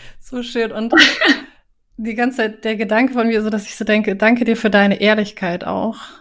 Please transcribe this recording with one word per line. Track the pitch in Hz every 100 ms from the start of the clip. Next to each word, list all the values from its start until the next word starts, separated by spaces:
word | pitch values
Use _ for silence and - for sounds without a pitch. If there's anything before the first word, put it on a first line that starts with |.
| - -
So | - 247
schön. | 240 240 220
Und | 214 226 320 294 - 320 285 -
<laughs> | _ _ _ _ -
die | 226
ganze | 220 240 254
Zeit | 220 220
der | 226 214
Gedanke | 208 214 262
von | 247 233
mir, | 220
so | 214
dass | 214 202
ich | -
so |
denke, | 214 214 214 196
danke | 214 240
dir | 226 226
für | 220
deine | 202 202 196
Ehrlichkeit | 202 214 208 - 185 180
auch. | - 190 208 226 - -